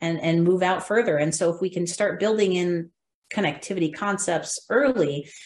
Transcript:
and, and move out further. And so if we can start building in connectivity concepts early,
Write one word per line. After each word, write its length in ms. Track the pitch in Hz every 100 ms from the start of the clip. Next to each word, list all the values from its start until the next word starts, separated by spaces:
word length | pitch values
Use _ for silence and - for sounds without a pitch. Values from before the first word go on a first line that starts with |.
and, 180 | 165 160
and 240 | 165 165
move 200 | 170 185
out 240 | 185 185 -
further. 300 | 220 220 151
And 180 | 151 -
so 180 | 170
if 80 | 170
we 80 | 190
can 160 | 180 170
start 340 | - 208 175
building 340 | 208 220 196
in 360 | 180 175 170 170 _ _ _ -
connectivity 600 | - 170 147 - 190 160
concepts 680 | - 202 196 - 160 - - -
early, 560 | 233 277 240 147 143 - -